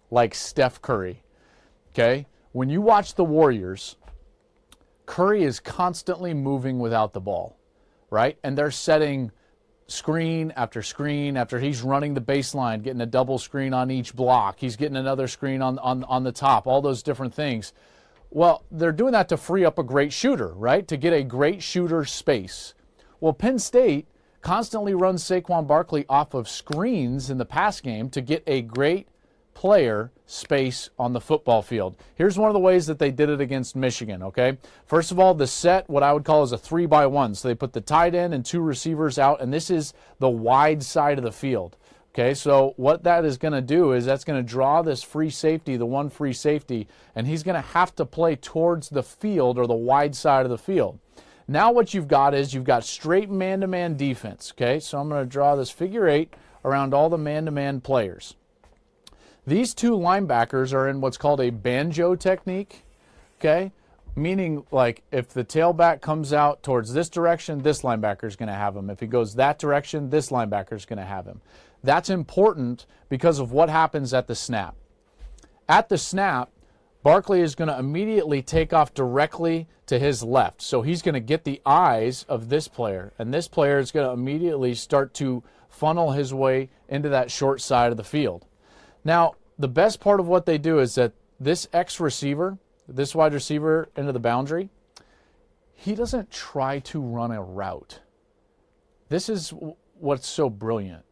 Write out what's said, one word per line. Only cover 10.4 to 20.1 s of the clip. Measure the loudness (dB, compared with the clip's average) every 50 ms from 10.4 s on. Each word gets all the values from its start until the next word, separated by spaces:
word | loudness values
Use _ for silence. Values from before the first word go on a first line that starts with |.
| -4 -6 -4
after | -4 -6 -4 -6 -10
screen | -10 -10 -8 -6 -4 -4 -2 -2 -4 -2 -2
after, | -2 -4 -2 -4 -4
he's | -4 -4 -4 -4
running | -2 -2 0 0 0 -2 -4
the | -4
baseline, | -2 -2 -2 -2 -2 -4 -4 -4 -4 -2 -4 -4 -6
getting | -8 -6 -6
a | -6
double | -2 0 0 0 0 -2
screen | -6 -6 -8 -8 -6 -4 -2 -2
on | -2 -2 -2
each | -4 -6 -6 -8 -6
block. | -2 2 2 4 4 2 0 -4 -6
He's | -8 -8 -4
getting | -4 -4 -4 -4
another | -4 -4 -2 -2 -2 -4
screen | -6 -6 -6 -6 -4 -2 -2
on, | -2 -2 -2 -2
on, | -2 -2 -2 -2 -4
on | -2 -2 -2 -2
the | -4
top, | -6 0 2 4 4 4 4
all | 2 0 2
those | 2 0 -2 -2 -4
different | -6 -6 -4 -6 -10 -6
things. | -4 -4 -4 -4 -4 -6 -10 _ _ _ _ _ _ _ _ _ _ _ -6
Well, | 2 4 6 6 4 2 0 -12
they're | -6 -2 0 0 0
doing | 2 0 2
that | 2 2 2 2
to | -2
free | -4 -2 -2 0 2 2
up | 2 2
a | 0 -4
great | 0 2 2 2 2